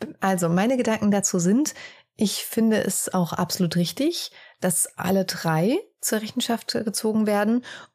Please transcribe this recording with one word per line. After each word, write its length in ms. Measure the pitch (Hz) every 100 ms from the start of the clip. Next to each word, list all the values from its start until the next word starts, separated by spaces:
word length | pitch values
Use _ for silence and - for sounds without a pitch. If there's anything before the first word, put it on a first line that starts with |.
| - -
Also, 300 | 190 185 165
meine 280 | 175 220 262
Gedanken 340 | 226 220 208
dazu 260 | 202 - 185
sind, 380 | 170 233 302 - - - _ -
ich 300 | 202 - -
finde 380 | - 226 214
es 300 | - - -
auch 180 | 185 165
absolut 440 | - 175 - 175 175
richtig, 560 | 165 - 294 339 - - - -
dass 380 | 185 - - -
alle 260 | 185 196
drei 540 | 185 175 165 160 190 339 - _
zur 200 | - 214
Rechenschaft 520 | 214 247 - 226 -
gezogen 540 | 226 214 - 220 220 214
werden 360 | 208 208 240 - - -